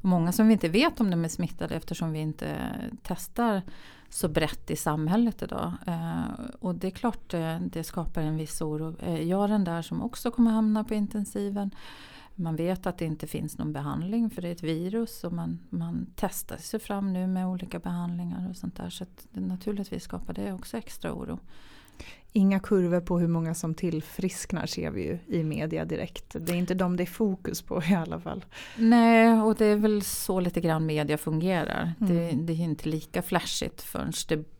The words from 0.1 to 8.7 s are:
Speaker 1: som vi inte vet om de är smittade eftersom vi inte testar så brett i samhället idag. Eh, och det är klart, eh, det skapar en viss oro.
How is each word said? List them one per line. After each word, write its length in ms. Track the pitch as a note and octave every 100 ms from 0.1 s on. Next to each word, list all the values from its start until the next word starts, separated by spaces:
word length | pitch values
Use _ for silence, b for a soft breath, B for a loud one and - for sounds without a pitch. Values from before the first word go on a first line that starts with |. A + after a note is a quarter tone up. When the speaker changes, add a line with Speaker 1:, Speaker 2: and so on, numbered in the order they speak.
| F3+ E3
Speaker 1:
som 160 | F#3+ A3
vi 60 |
inte 160 | G#3+ E3
vet 300 | G3 D#4+ -
om 80 | G#3
de 160 | E3+
är 40 | E3
smittade 460 | - E3+ - D#3+
eftersom 360 | E3 - E3+ E3
vi 80 | D#3
inte 360 | D#3 D3+ - D3 - - - -
testar 580 | - F3 - - A#3+ G3 F#3 B B B B
så 180 | - E3+
brett 440 | D3+ D3+ - -
i 40 |
samhället 680 | D3+ D#3+ D3+ D#3 G#3 A#3 -
idag. 320 | F3 - E3+ F3 -
Eh, 340 | E3 E3 E3 - - - -
och 160 | F#3
det 120 | F3 F#3
är 40 |
klart, 420 | F#3+ A#3+ - -
eh, 260 | F3 D#3+ E3
det 240 | F3+ E3
skapar 380 | E3 - D#3+ -
en 160 | D#3 D#3
viss 240 | D#3 -
oro. 340 | D#3